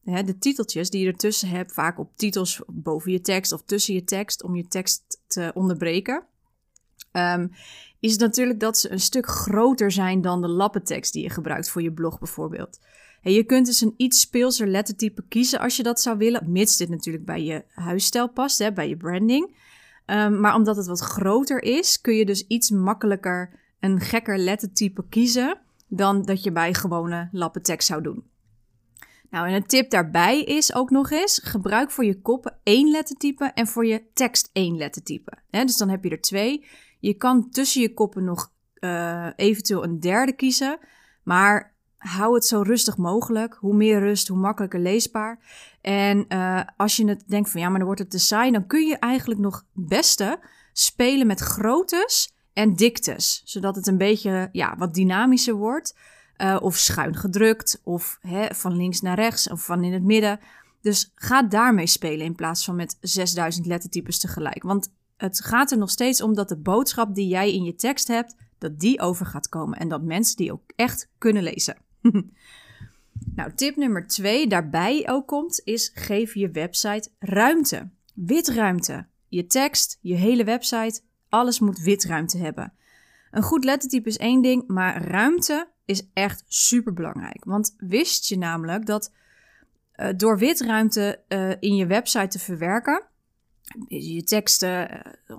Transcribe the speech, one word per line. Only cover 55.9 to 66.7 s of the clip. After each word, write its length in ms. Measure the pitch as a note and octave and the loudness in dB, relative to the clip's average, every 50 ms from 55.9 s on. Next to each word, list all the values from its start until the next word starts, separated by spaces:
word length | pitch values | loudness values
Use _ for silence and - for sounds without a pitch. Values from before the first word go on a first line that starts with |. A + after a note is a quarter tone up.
| - _ - - - - _ _ _ | -12 _ -20 -20 -20 -20 _ _ _
Eh, 220 | - F#3+ F#3+ F#3+ - | -4 0 0 0 2
of 160 | - F#3+ E3+ - | 0 0 0 2
schuin 380 | - - - E3+ C#3 D#3+ D#3 | 0 0 0 0 -2 -4 -4
gedrukt, 640 | - - F#3+ F3 G3+ A3 A3 A3 A3 - - - - - | -4 -4 -2 2 4 4 4 4 2 0 -4 -4 -4 -4
of, 340 | - F3 E3+ - - - - | -6 -4 -4 -4 -6 -8 -10
hè, 320 | - F3+ F3 G3 G#3+ - - | -10 -8 -4 -4 -4 -4 -4
van 220 | - - F3+ F3 | -4 -2 -2 0
links 260 | F3 F3 F#3 F3 - | 0 0 -2 -2 -2
naar 140 | G3 F3+ F3+ | -2 -2 0
rechts, 340 | G#3 A3 A#3 A3 - - - | 0 0 0 0 0 -2 -2
of 160 | - E3 - | -4 -8 -6
van 180 | - F3 F3 F3 | -4 -2 -2 0
in 100 | F3+ F#3 | 0 -2
het 100 | F#3 F3+ | 0 2
midden. 360 | G3 A3 A3 G#3+ G3+ G#3 G#3 - - - - _ _ _ _ | 4 4 4 4 2 0 -4 -8 -16 -20 -20 _ _ _ _
Dus 300 | - G#3 G3+ - - - _ | -2 0 0 0 -2 -4 _
ga 280 | _ - - B3 C4+ B3+ | _ -2 2 4 4 4
daarmee 440 | G3 G3 G#3+ A#3+ B3+ A3+ F#3+ E3 E3+ | 4 4 4 4 4 4 4 4 2
spelen 380 | - - - D#3+ D3+ D#3 D#3 | 0 0 0 -4 -4 -4 -4
in 100 | E3 E3 | -6 -6
plaats 300 | - - D#3+ E3+ - - | -4 -4 -4 -4 -4 -4
van 100 | - F3 | -4 -4
met 220 | F3 E3+ - - - | -6 -6 -6 -8 -10
zesduizend 640 | - F3+ - G3 F3+ F3 F3+ F3 E3+ D#3+ E3+ F3 E3 | -6 -4 -2 -2 -2 -2 0 -2 -2 -2 -2 -4 -4
lettertypes 540 | E3+ F3 F3 - - - F3 F3 - E3+ - | -4 -4 -4 -6 -6 -8 -8 -6 -4 -4 -4
tegelijk. 440 | - E3+ - - D#3 - - - - | -4 -4 -6 -6 -6 -6 -6 -8 -4
Want 280 | F3+ G3 G3+ F#3+ - _ _ _ _ _ _ | -2 -2 -2 -2 -4 _ _ _ _ _ _
het 260 | G3 F#3+ F#3+ - - | -6 -4 -4 -4 -4
gaat 280 | - A#3 A#3+ C#4 C#4 | 0 2 2 2 2
er 60 | C4+ A3 | 2 0
nog 120 | G3+ F#3 | 0 0
steeds 320 | - - A#3+ - - - | -2 0 0 0 0 0
om 120 | A3 A3 G#3+ | 2 2 0
dat 160 | G3+ G3+ - | 0 0 -2
de 80 | F3 D3+ | -6 -4
boodschap 580 | D3+ F#3 | -2 2